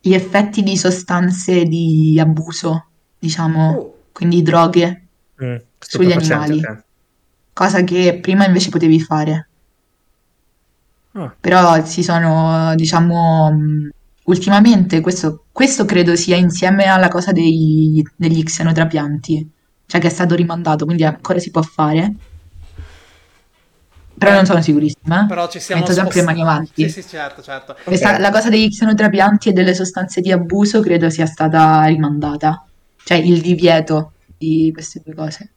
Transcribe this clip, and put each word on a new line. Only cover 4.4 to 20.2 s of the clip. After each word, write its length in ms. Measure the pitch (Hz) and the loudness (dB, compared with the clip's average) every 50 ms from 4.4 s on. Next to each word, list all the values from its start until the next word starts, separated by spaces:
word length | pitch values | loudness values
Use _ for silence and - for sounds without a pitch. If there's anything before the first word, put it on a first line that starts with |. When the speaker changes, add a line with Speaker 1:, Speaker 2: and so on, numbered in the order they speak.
| 160 | 2
Speaker 1:
droghe 640 | 156 180 170 165 165 175 175 170 175 180 180 _ _ _ _ _ _ _ _ | 2 4 2 2 4 2 2 0 0 -2 -8 _ _ _ _ _ _ _ _
Speaker 3:
Mm, 160 | 135 123 123 120 - _ _ _ - | -10 -10 -10 -10 -12 _ _ _ -20
Speaker 1:
sugli 280 | - - - 185 180 175 | -12 -2 0 2 2 2
Speaker 3:
stupefacenti, 0 | |
Speaker 1:
animali. 480 | 170 160 156 147 - 151 151 151 156 | 2 0 0 -2 -2 -2 -2 -2 -2
Speaker 3:
ok. 240 | 156 120 110 - _ _ _ _ _ _ _ _ _ _ _ _ _ _ _ | -4 -6 -10 -14 _ _ _ _ _ _ _ _ _ _ _ _ _ _ _
Speaker 1:
Cosa 300 | - 185 196 208 190 180 | -2 -2 0 0 0 0
che 340 | 180 175 180 180 180 175 180 | 0 0 0 0 0 0 -2
prima 260 | - - 185 196 202 | -4 -2 0 2 2
invece 240 | 196 180 180 180 - | 2 2 0 0 -2
potevi 300 | - 170 165 165 160 160 | -2 0 2 4 4 2
fare. 480 | 160 - 156 156 151 156 156 160 160 _ _ _ _ _ _ _ _ _ _ _ _ _ _ _ _ _ _ _ _ _ _ _ _ _ _ _ _ _ _ _ _ _ _ | 2 0 -4 -4 -2 -2 -4 -6 -6 _ _ _ _ _ _ _ _ _ _ _ _ _ _ _ _ _ _ _ _ _ _ _ _ _ _ _ _ _ _ _ _ _ _
Speaker 3:
Ah. 200 | 208 175 123 - _ | -12 -12 -12 -14 _
Speaker 1:
Però 440 | _ 180 180 185 180 175 165 160 156 | _ 0 2 4 4 4 4 2 0
si 180 | - - - 170 | -2 -4 -6 -4
sono, 720 | 165 170 170 165 165 160 160 160 160 160 160 160 165 160 | -2 -2 0 0 0 0 0 0 0 0 0 0 0 0
diciamo, 760 | 160 160 160 170 170 170 170 170 170 170 165 160 160 156 156 156 | 0 0 0 0 0 0 2 0 0 0 0 2 2 2 2 2
mm, 360 | 156 151 151 151 151 147 147 - _ _ _ _ _ _ | 0 0 0 -2 -4 -6 -8 -12 _ _ _ _ _ _
ultimamente 760 | - 180 180 180 202 202 202 208 233 233 196 180 - - 160 | -2 -2 0 2 2 4 6 6 6 6 4 2 2 0 -2
questo, 440 | 156 175 180 - - 156 151 - _ _ _ | 0 0 -4 -2 -2 -4 -4 -4 _ _ _
questo 320 | - 262 269 - - 214 | 0 0 0 0 0 -2
credo 320 | 185 202 180 175 170 170 | 0 2 2 2 2 2
sia 200 | - - - 180 | 0 0 0 2
insieme 500 | 175 180 175 165 - - 185 190 196 196 | 2 2 2 0 0 0 0 2 2 2
alla 220 | 190 190 185 185 175 | 2 4 4 2 2
cosa 240 | 180 175 180 202 185 | 0 -2 -2 0 0
dei, 720 | 160 165 165 165 160 160 156 156 156 156 156 156 156 151 - _ | 2 2 2 2 2 2 2 2 2 2 2 2 2 0 -2 _
degli 260 | _ 175 165 165 160 156 | _ 0 0 0 0 0
xenotrapianti, 1080 | 160 - - 165 165 165 160 165 160 - 156 147 147 147 143 - - 165 151 156 156 _ _ _ _ _ _ _ | -4 -4 -4 -2 0 0 0 0 0 -2 -4 -4 -4 -6 -8 -4 -4 -4 -4 -4 -10 _ _ _ _ _ _ _
cioè 140 | _ - 180 | _ -4 0
che 60 | 170 | 0
è 40 | 170 | 0
stato 240 | 160 - | -2 0